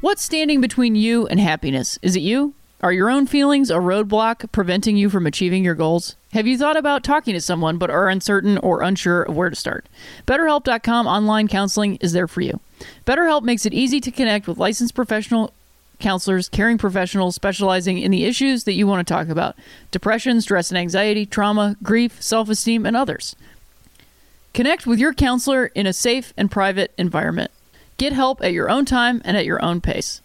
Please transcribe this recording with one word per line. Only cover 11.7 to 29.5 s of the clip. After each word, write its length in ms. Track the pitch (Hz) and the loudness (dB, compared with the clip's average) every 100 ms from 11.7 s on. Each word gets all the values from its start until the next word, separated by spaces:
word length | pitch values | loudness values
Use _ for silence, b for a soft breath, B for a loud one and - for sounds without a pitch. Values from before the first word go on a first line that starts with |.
| 208 208 190 | 0 -2 -2
is 160 | 180 | -2
there 160 | 170 175 | 0 -2
for 140 | - | -4
you. 180 | 180 - - B B B - | -4 -6 -10 B B B -2
BetterHelp 360 | 277 339 302 | 2 2 2
makes 240 | 233 240 214 | 0 -2 -2
it 80 | |
easy 260 | - 262 277 | 0 0 0
to 120 | 254 | -2
connect 340 | - 247 208 202 | -2 0 0 -2
with 100 | 165 | -2
licensed 380 | 175 220 240 | -2 0 -4
professional 580 | - 240 214 208 233 220 _ _ _ _ _ | -2 -2 -2 0 -2 -2 _ _ _ _ _
counselors, 500 | 214 185 - 185 180 | -2 -2 0 0 0
caring 300 | - 214 233 | 0 2 2
professionals 560 | 208 185 180 196 185 | 0 0 -2 0 -2
specializing 640 | 175 202 185 196 185 180 180 | -2 -4 0 0 0 0 -2
in 140 | - | 0
the 120 | 190 | 2
issues 380 | 180 247 269 254 | 2 0 0 0
that 100 | 220 | 0
you 120 | 185 202 | 0 2
want 180 | 196 | 2
to 80 | 175 | 0
talk 160 | 170 160 | -2 -2
about. 280 | 160 165 - B B B | -2 -2 -6 B B B
Depression, 500 | 185 202 226 254 233 | -4 0 0 2 0
stress 300 | 214 196 170 | 2 0 0
and 80 | 180 | -2
anxiety, 480 | 175 190 208 214 208 | -2 0 0 0 -2
trauma, 500 | - 208 208 208 202 | 0 0 2 0 -2
grief, 400 | 202 226 240 - | 0 2 2 -2
self-esteem, 640 | - 226 214 214 - 226 214 | -2 -2 0 -2 0 0 0
and 100 | 233 | 0
others. 380 | 254 - - - b b - _ - _ b b b b _ | -2 -4 -10 -16 b b -20 _ -20 _ b b b b _
Connect 320 | - 254 339 - | -2 0 0 0
with 140 | 233 | 2
your 120 | 277 | 2
counselor 600 | 277 277 247 269 269 247 | 2 2 2 0 0 0
in 140 | - 196 | 0 -2
a 40 | |
safe 400 | 180 247 254 254 - | 0 0 -2 -4 -2
and 160 | 196 | -2
private 400 | - 196 196 196 - | 0 0 0 -4 -2
environment. 540 | 180 156 160 165 - _ _ b b - | -2 -2 -2 -4 -6 _ _ b b -6
Get 160 | 269 | -4
help 320 | 269 262 269 | 0 0 0
at 80 | 185 | -2
your 180 | 175 - | -2 0
own 140 | 247 | 0
time 360 | 277 254 240 240 | 2 2 2 0
and 120 | - 208 | -2 -2
at 80 | |
your 160 | 175 | -2